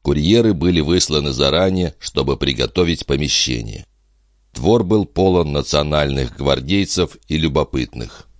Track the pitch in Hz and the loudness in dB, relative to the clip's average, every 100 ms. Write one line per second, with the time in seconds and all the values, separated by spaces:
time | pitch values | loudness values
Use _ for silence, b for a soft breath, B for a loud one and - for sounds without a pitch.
0 | - 71 76 113 113 92 85 85 73 87 | 0 0 2 4 4 2 2 2 2 2
1 | - 76 71 64 69 76 95 95 87 - | 2 -2 -2 0 0 2 2 0 -2 -6
2 | - - 67 67 69 65 64 - 87 82 | -8 -4 -2 -2 -2 -2 -4 0 0 -2
3 | - 69 71 - - 62 55 50 - _ | -2 -4 -2 -2 -2 -4 -8 -12 -16 _
4 | _ _ _ _ _ - 69 113 92 107 | _ _ _ _ _ -4 2 2 4 0
5 | 98 - 95 90 78 73 69 76 73 76 | 0 2 4 4 2 -2 0 0 0 0
6 | 73 67 65 - 69 67 65 98 95 - | 0 0 -4 -2 -2 -2 0 -2 0 -2
7 | 85 - _ 78 80 71 76 - 60 - | -4 -4 _ -2 0 0 -2 -4 -6 -8
8 | 57 - - _ | -14 -16 -20 _